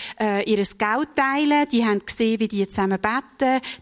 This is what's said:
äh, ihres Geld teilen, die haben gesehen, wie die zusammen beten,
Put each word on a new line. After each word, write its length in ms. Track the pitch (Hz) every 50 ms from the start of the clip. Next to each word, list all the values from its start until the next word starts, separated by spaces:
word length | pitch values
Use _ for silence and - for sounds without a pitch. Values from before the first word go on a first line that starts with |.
| - - - -
äh, 300 | 214 214 202 202 - -
ihres 280 | 220 202 196 190 -
Geld 320 | - 220 208 220 254 302 294 -
teilen, 520 | - 269 269 269 285 302 294 294 294 294 285
die 160 | - 233 226
haben 140 | 220 202 202 -
gesehen, 340 | - - - 233 220 226 208
wie 80 | 220
die 200 | 208 214 202 196
zusammen 320 | 190 - - 196 190 196 185
beten, 600 | 190 214 226 262 - - _ - 269 254 262 262 254 - - -